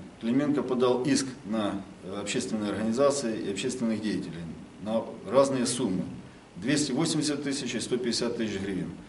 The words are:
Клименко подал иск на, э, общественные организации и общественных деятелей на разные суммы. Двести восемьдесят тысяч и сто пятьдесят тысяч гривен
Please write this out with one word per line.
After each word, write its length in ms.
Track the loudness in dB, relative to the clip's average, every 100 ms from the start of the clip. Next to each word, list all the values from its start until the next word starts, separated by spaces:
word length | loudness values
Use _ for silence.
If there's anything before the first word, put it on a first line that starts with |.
| -10 -6
Клименко 420 | 0 2 4 2
подал 400 | 2 4 4 4
иск 240 | 4 2 0 -6 -4
на, 360 | -2 0 -2 -8 -12
э, 160 | -10 -6
общественные 520 | -4 -2 -2 -2 -2
организации 680 | 0 0 4 4 4 0 -2 -2
и 60 |
общественных 500 | -2 -2 0 0 0
деятелей 400 | 0 -2 -4 -8 -10 -10 -14 -10
на 220 | -2 -2 -2 -8 2
разные 380 | 6 6 4 2
суммы. 360 | 2 0 0 -2 -8 -14 -18 -18 -4
Двести 360 | 2 2 2
восемьдесят 520 | 2 2 2 0 0
тысяч 320 | -2 -2 -2 -4
и 40 |
сто 180 | -2 0
пятьдесят 400 | 0 0 0 0
тысяч 220 | -2 -2
гривен 300 | -2 -2 -4 -8